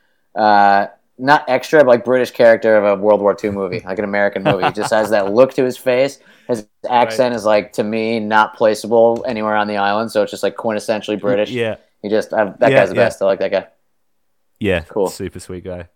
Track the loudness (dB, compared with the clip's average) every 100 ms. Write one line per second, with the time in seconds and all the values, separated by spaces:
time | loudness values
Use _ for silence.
0 | _ _ _ 0 2 4 4 2 0 -8
1 | _ -4 2 2 2 -4 2 4 4 4
2 | 2 0 0 4 4 6 4 2 2 2
3 | 2 2 2 0 -4 -4 -6 -8 -8 -6
4 | -4 0 -2 -2 -2 -2 -2 -4 -2 0
5 | 0 0 2 2 2 2 -2 -2 -2 0
6 | -2 -4 _ _ -8 -6 -8 _ 0 2
7 | 2 2 -2 0 0 0 0 -4 -4 -4
8 | -2 -4 0 2 2 2 0 0 0 4
9 | 4 2 -4 -6 -2 -2 -2 -2 -2 -2
10 | -2 -2 -4 -4 -6 -4 -6 -4 -4 -6
11 | -4 -6 -2 -2 -2 -4 -6 -8 _ _
12 | -4 -4 -2 -2 -2 0 2 2 2 0
13 | -2 0 -2 -2 -2 -4 -6 _ _ _
14 | _ _ _ _ _ -6 -2 -2 -4 -4
15 | -4 -4 -12 -12 -16 -14 -12 -12 -14